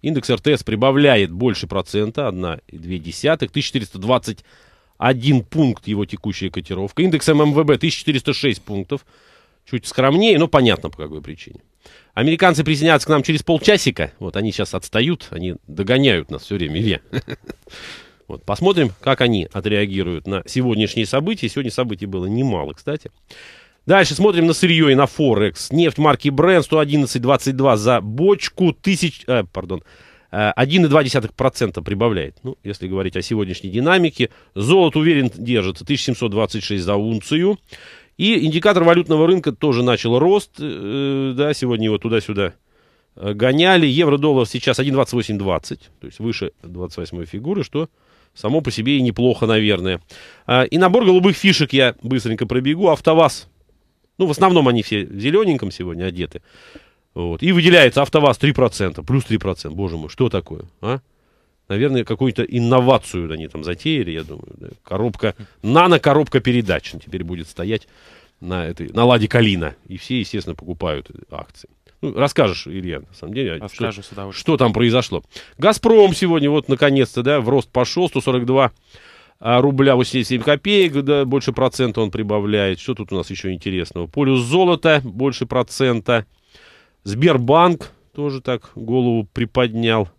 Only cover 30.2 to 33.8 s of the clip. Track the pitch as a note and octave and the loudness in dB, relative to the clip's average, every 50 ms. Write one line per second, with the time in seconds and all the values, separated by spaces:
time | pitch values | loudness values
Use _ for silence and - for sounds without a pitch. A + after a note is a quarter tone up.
30.2 | _ _ - G2 G#2+ G#2+ - - B2+ C#3 D#3 F#3 F3 D3+ C#3 D#3 D3 B2+ - C#3 | _ _ -4 -2 0 0 2 0 0 2 4 4 4 6 4 4 2 2 -2 -2
31.2 | A2 G#2+ - - C3 C3 - - B2+ G2+ - F2+ D#2+ - G2+ G2 A2+ A#2+ G#2+ F2+ | -2 -4 -6 -2 -2 -2 0 -2 -4 -4 -4 -8 -8 -6 -4 -2 0 0 0 -2
32.2 | D2+ C#2+ - _ _ B2+ - _ _ G2 G2+ - - F#2 F#2 F#2+ F#2+ F#2 - - | -6 -8 -12 _ _ -14 -14 _ _ -12 -10 -10 -8 -8 -6 -4 -4 -4 -6 -6
33.2 | F#2+ - A#2 G#2+ G2+ F#2 F2+ - - F#2+ F2+ A2+ | -6 -4 -4 -4 -4 -4 -6 -10 -10 -6 -4 -2